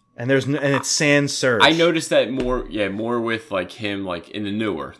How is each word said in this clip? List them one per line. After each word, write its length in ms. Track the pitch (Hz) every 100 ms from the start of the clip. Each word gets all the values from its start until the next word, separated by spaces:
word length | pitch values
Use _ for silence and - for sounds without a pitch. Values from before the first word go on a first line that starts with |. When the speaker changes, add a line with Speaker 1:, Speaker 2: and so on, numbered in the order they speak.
| _ -
Speaker 1:
And 120 | 123
there's 180 | 135 120
n-, 80 | 143
and 200 | 139 135
it's 120 | -
sans 460 | - 147 143 139 -
serge. 260 | 131 113
Speaker 2:
I 80 | 139
noticed 380 | 165 170 165 -
that 200 | 151 117
more, 340 | 131 123 123 -
yeah, 200 | 104 98
more 300 | 98 113 120
with, 300 | 113 113 -
like, 200 | 98 90
him, 340 | - 104 101 95
like, 240 | 85 -
in 140 | 104
the 80 | 104
newer, 420 | 104 113 78 67 -